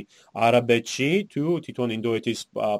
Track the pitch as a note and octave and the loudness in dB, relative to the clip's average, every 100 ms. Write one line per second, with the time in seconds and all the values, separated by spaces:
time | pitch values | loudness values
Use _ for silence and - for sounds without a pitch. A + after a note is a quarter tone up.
0 | G2 _ _ G2 A#2 A#2+ A#2 C3 - - | -6 _ _ 0 4 4 4 2 0 -4
1 | C#3 F#3+ G#3 C#3 D#3 E3+ D#3+ B2 A#2+ A2 | 0 0 -2 -4 -2 -2 -4 -4 -4 -2
2 | A#2 A2 A#2 A2+ - - A2 | -2 -2 -2 -4 -6 -4 -2